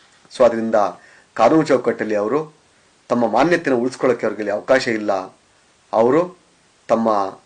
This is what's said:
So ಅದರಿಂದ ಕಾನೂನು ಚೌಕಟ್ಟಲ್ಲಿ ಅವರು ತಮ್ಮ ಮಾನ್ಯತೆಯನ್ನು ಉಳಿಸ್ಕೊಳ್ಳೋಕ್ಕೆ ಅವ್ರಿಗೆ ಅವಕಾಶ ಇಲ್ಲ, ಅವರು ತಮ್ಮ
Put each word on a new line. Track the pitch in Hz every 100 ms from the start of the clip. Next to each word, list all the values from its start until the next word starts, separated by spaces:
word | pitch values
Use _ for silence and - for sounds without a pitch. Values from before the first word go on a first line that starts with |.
| _ _ _
So | -
ಅದರಿಂದ | 120 113 113 110 98 85 - - _
ಕಾನೂನು | - 113 160
ಚೌಕಟ್ಟಲ್ಲಿ | 156 127 120 113 110
ಅವರು | 107 104 143 156 - _ _ _ _ -
ತಮ್ಮ | 120 117
ಮಾನ್ಯತೆಯನ್ನು | 110 156 170 151 127
ಉಳಿಸ್ಕೊಳ್ಳೋಕ್ಕೆ | 127 - 135 120 110
ಅವ್ರಿಗೆ | 104 104
ಅವಕಾಶ | 101 - 131 127
ಇಲ್ಲ, | 110 104 95 92 - _ _ _ _ _
ಅವರು | 107 120 147 180 - _ _ _ _ -
ತಮ್ಮ | 117 113 104 95 -